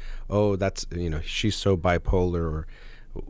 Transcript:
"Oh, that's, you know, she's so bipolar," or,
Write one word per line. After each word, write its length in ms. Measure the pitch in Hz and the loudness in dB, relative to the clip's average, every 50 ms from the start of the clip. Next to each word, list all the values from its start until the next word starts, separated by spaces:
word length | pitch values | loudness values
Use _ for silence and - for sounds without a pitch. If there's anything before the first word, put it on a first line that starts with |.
| - - - - - - | -6 -8 -8 -8 -6 0
"Oh, 280 | 98 104 107 104 98 | 2 2 4 4 4
that's, 280 | 90 98 95 - - - - | 2 2 0 0 -2 -6 -6
you 180 | 85 87 87 82 | -4 -2 -2 -2
know, 120 | 78 78 | -2 -2
she's 340 | 78 - - - - 107 98 | -4 -4 -2 0 0 0 0
so 220 | - - 101 98 | 2 4 4 4
bipolar," 760 | 82 80 92 87 85 - - 101 92 90 90 87 85 82 80 78 | 4 4 4 2 2 2 2 4 4 4 2 2 0 0 0 -2
or, 140 | 80 80 - - - - - - - - - - - - - | -4 -6 -8 -10 -14 -14 -16 -14 -14 -14 -12 -10 -10 -10 -10